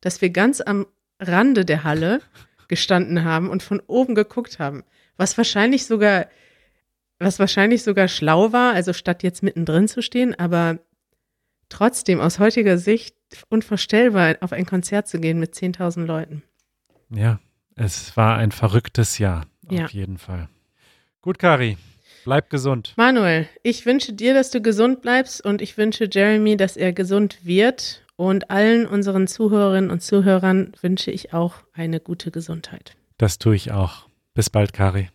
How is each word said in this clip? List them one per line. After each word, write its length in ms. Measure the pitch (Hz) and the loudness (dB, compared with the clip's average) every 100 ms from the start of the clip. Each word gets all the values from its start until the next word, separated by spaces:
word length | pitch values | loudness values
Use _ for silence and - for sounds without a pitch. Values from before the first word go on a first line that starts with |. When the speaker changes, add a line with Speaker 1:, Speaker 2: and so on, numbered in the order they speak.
Speaker 1:
dass 200 | 185 180 | -6 -2
wir 80 | 190 | -2
ganz 320 | 180 214 277 | 2 0 0
am 240 | - 202 196 _ _ _ | -4 -4 -4 _ _ _
Rande 460 | 180 175 247 240 180 | -2 2 4 2 2
der 180 | 156 | 0
Halle 380 | 151 151 160 240 - _ | 0 -2 0 -2 -6 _
Speaker 2:
<laughs> 240 | - _ _ | -20 _ _
Speaker 1:
gestanden 540 | 123 - 180 175 170 | -6 0 0 0 -2
haben 260 | 165 160 180 | 0 -2 -2
und 140 | 190 | -4
von 180 | - 202 - | -4 -8 -2
oben 260 | 226 254 214 | 0 0 0
geguckt 440 | 214 - 240 - | -2 -4 -10 -8
haben. 240 | 143 139 - _ _ _ | -8 -8 -18 _ _ _
Was 180 | 185 - | -4 0
wahrscheinlich 480 | 226 202 220 262 - | -2 2 2 0 0
sogar, 400 | 226 208 190 - _ _ _ _ _ _ _ _ _ | 2 4 2 0 _ _ _ _ _ _ _ _ _
was 220 | 180 185 | -2 0
wahrscheinlich 420 | 196 - 202 240 | 0 2 2 2
sogar 240 | - 196 185 | 0 0 0
schlau 460 | - 151 160 220 | 0 2 4 4
war, 200 | 240 247 | 4 2
also 200 | 208 180 | 2 -2
statt 300 | 175 - 175 | -4 -4 -2
jetzt 180 | 185 175 | -2 -2
mittendrin 440 | 196 - 165 160 214 | -4 -2 0 2 2
zu 140 | - | 0
stehen, 340 | 233 247 247 - | -4 0 -2 -2
aber 380 | 175 175 170 165 _ _ _ _ _ _ _ _ _ | -2 0 0 -4 _ _ _ _ _ _ _ _ _
trotzdem 500 | - 220 247 - 175 | 0 0 0 -2 0
aus 200 | 156 - | 0 2
heutiger 380 | 208 226 208 175 | 2 4 2 2
Sicht 380 | 180 226 - _ _ - _ | 2 -2 -2 _ _ -20 _
unvorstellbar, 880 | 226 - 202 - 214 247 208 170 156 | -4 -2 -6 0 2 4 4 2 0
auf 120 | 180 | -4
ein 120 | - 180 | -6 -4
Konzert 420 | 185 180 202 208 | -4 -2 -4 -4
zu 120 | 170 | -4
gehen 200 | 160 165 | -2 -2
mit 140 | 165 - | -4 -4
zehntausend 520 | 185 180 180 170 165 | -6 -4 -4 -4 -4
Leuten. 360 | 160 160 151 - _ _ _ _ _ _ | -6 -8 -14 -18 _ _ _ _ _ _
Speaker 2:
Ja, 300 | 110 110 110 _ _ _ - | -2 0 0 _ _ _ -6
es 400 | 107 - - - | -6 -6 -10 0
war 200 | 110 110 | 2 2
ein 140 | 110 | 0
verrücktes 680 | - 90 107 - - 113 - | 0 0 0 -2 -2 -2 0
Jahr, 260 | 104 85 76 _ - | -2 -2 -8 _ -8
auf 40 | 185 | -6
Speaker 1:
Ja. 100 | 160 | -6
Speaker 2:
jeden 300 | 101 95 92 | -8 -10 -10
Fall. 320 | - 90 82 _ _ _ _ _ _ _ | -10 -10 -10 _ _ _ _ _ _ _
Gut, 160 | - 185 | -8 0
Kari, 400 | 180 147 120 101 - _ _ _ - | 2 4 2 -4 -12 _ _ _ -2
bleib 240 | 139 - | -2 0
gesund. 440 | 147 135 127 - - | -4 -2 -2 -4 0
Speaker 1:
Manuel, 500 | 233 262 190 160 160 - | 2 4 2 0 -2 -6
ich 220 | 233 233 - | -4 -4 0
wünsche 280 | 269 285 | 0 -2
dir, 200 | 202 233 | -4 2
dass 160 | 269 262 | 2 2
du 100 | 254 | 0
gesund 400 | 220 208 233 262 | 0 2 2 2
bleibst 420 | 240 247 254 - 202 | 0 0 0 -6 -4
und 160 | 202 | -4
ich 160 | 214 - | -6 -2
wünsche 300 | 214 214 220 | -2 0 -2
Jeremy, 460 | 196 202 214 214 208 | 2 2 4 2 2
dass 180 | 190 - | 0 0
er 160 | 185 | -4
gesund 440 | 180 185 196 208 - 175 | -2 0 0 0 -2 -2
wird 580 | 180 226 262 - - _ _ | 2 2 0 -8 -12 _ _
und 340 | 180 190 - | 0 0 0
allen 380 | 190 214 233 233 | 2 4 4 2
unseren 400 | 202 196 190 190 | -2 0 0 0
Zuhörerinnen 640 | - 220 208 202 190 190 | 0 0 4 4 2 0
und 100 | 175 | -2
Zuhörern 720 | - 202 190 185 190 185 190 - | 0 2 4 4 4 2 0 -4
wünsche 300 | 180 185 - | -4 -2 -4
ich 220 | 190 - | -8 -6
auch 220 | 165 175 - _ | -2 -4 -4 _
eine 260 | - 165 165 | -10 -6 -6
gute 320 | - 135 - | -6 -10 -8
Gesundheit. 640 | 165 165 165 - - - _ _ _ | -10 -10 -12 -12 -20 -20 _ _ _
Speaker 2:
Das 200 | 110 - | -2 0
tue 180 | 110 104 | 0 0
ich 160 | - | 0
auch. 360 | 101 92 - _ _ _ | -2 -2 -4 _ _ _
Bis 160 | - 107 | -4 -2
bald, 240 | 113 101 | 0 0
Kari. 360 | - 98 95 92 | 0 0 0 -6